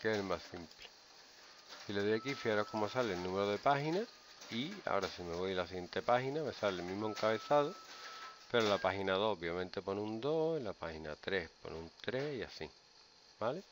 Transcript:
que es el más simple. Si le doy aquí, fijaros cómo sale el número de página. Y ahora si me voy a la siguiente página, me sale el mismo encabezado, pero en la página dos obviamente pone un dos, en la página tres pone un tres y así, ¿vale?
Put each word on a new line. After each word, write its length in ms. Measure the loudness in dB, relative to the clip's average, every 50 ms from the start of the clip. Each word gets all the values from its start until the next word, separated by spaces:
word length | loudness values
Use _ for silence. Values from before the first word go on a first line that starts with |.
| 2
que 80 | 2
es 60 | 2
el 60 | 2 2
más 200 | 0 -2 -2 -2 -8
simple. 380 | -10 -12 -12 -12 -16 -18 -18 -18 -18 -20 -20 -20 -20 -20 -20 -20 -20 -20 -20 -20 -20 -20 -18 -16 -16 -14 -8
Si 60 | -2 0
le 80 | 2
doy 180 | 4 4 4 2
aquí, 160 | 2 -2 -6
fijaros 320 | -2 0 2 4 4 2
cómo 220 | 2 0 0 0 2
sale 240 | 2 2 2 2 2
el 100 | 0 0
número 240 | 0 2 2 2
de 100 | 2 2
página. 460 | 4 4 4 4 4 2 0 0 0 -2 -4 -8 -20 -20 -20 -18 -18 -12 -6
Y 220 | -4 -2 -2 -2 -6 -6 -2
ahora 240 | 0 0 2 0
si 160 | 0 -4 -4 -6
me 100 | -4 -4
voy 200 | -2 -2 0 0
a 20 |
la 100 | 0 -2
siguiente 360 | -2 -4 -6 -6 -4 -4 -2
página, 420 | 2 4 2 2 2 0 -2 -2 -2
me 80 | -4
sale 300 | -4 0 0 0 0 0
el 20 | -2
mismo 240 | -2 -2 -2 -2
encabezado, 680 | -2 -2 2 2 2 2 2 2 4 4 4 4 2 -2 -8 -14 -16 -16 -14 -12 -12 -12 -12 -12 -14 -14 -16 -12 2
pero 140 | 4 4 6
en 40 | 6
la 80 | 6 6
página 340 | 4 2 2 2 2 4 4
dos 240 | 4 4 2 2
obviamente 440 | 0 0 -2 0 0 -2 -2 -4 -6
pone 200 | -2 -2 -2 0
un 180 | 0 -2 -4 -2
dos, 380 | 0 0 2 2 2 2 0
en 80 | 0 -2
la 80 | -4 -6
página 420 | -4 -6 -6 -6 -6 -6 -6 -8
tres 340 | -6 -4 0 0 0 0 -2 -12 -12
pone 160 | -10 -8 -8
un 120 | -8 -8 -10 -14 -8
tres 340 | -6 -4 -2 -2 -4 -2 -4
y 60 | -4 -6
así, 260 | -8 -6 -10 -10 -10 -10 -16 -20 -20 -20 -20 -20 -20 -20 -20 -20 -20 -8 -4
¿vale? 240 | -2 -2 -2 -4 -8 -12